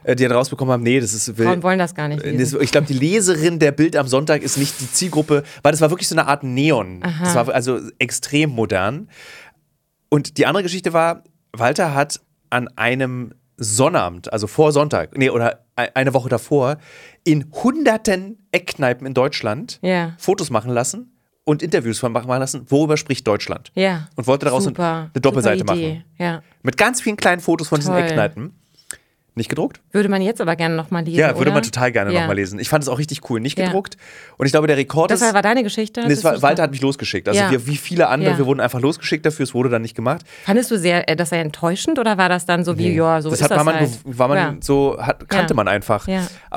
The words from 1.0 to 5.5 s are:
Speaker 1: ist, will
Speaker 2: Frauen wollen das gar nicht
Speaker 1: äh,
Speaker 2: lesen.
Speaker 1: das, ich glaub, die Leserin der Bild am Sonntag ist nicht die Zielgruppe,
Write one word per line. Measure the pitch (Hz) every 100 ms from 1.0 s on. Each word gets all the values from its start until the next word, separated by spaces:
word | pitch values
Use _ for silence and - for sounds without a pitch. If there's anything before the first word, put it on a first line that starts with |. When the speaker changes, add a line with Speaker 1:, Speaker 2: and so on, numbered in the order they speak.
| 113
Speaker 1:
ist, | 107 - 107
will | 113
Speaker 2:
Frauen | 175
wollen | 180 185
das | 175 165
gar | 151
nicht | 147
Speaker 1:
äh, | 147
Speaker 2:
lesen. | 147 127 139
Speaker 1:
das, |
ich | 147
glaub, | 147 143
die |
Leserin | 135 151 214 180 160 165 170
der | 147
Bild | - 160 156
am | 131
Sonntag | 131 156 147
ist | 135 135
nicht | 139 -
die | 127
Zielgruppe, | - 185 151 151 147 147